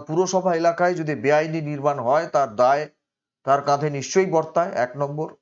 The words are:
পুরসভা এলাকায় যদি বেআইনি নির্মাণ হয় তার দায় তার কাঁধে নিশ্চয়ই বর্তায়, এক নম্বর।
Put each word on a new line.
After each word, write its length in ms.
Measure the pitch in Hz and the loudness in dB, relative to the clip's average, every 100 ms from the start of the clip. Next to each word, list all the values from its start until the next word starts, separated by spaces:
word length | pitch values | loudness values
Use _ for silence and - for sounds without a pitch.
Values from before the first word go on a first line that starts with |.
| 147 | -2
পুরসভা 440 | 160 185 185 180 | -2 0 0 0
এলাকায় 400 | 165 170 165 175 170 | 0 0 2 0 0
যদি 140 | 156 135 | -4 -2
বেআইনি 360 | 131 151 160 160 | 2 2 2 -4
নির্মাণ 340 | 147 143 147 139 117 | -6 -4 -2 -2 0
হয় 220 | 147 165 | 0 2
তার 180 | 151 135 104 | 0 0 2
দায় 220 | 127 143 151 _ _ _ _ _ 135 | 4 2 -2 _ _ _ _ _ 0
তার 140 | 143 143 | 2 2
কাঁধে 200 | 143 151 | 0 0
নিশ্চয়ই 380 | 139 127 190 190 | -4 -2 2 2
বর্তায়, 380 | 160 156 170 175 - | 2 0 -2 -2 -2
এক 60 | 123 139 | -4 -2
নম্বর। 320 | 143 147 156 - | -6 -4 -10 -12